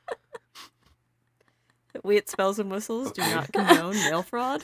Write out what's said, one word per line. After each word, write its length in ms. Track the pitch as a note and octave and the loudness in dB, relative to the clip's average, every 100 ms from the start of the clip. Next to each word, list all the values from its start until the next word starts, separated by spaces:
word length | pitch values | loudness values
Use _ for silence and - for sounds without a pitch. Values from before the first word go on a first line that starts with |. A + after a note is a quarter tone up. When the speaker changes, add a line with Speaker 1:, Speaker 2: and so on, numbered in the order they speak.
| - - _ - _ - - _ _ _ _ _ _ _ _ _ _ _ _ - | -12 -14 _ -20 _ -20 -20 _ _ _ _ _ _ _ _ _ _ _ _ -6
Speaker 1:
We 140 | F#3+ G#3 | 2 2
at 120 | - | 2
Spells 300 | - F#3+ G3+ | 0 0 0
and 100 | G3 | -2
Whistles 420 | F#3+ - A3+ C4+ | -4 -4 -6 -6
do 80 | - | -2
Speaker 2:
Okay. 120 | F3 | 0
Speaker 1:
not 180 | E3 - | 0 0
condone 440 | - G3 - E3+ G#3 | 2 4 4 4 0
mail 260 | E3 E3 | 0 0
fraud. 400 | F#3 A#3+ B3+ D4 | -2 -4 -4 -4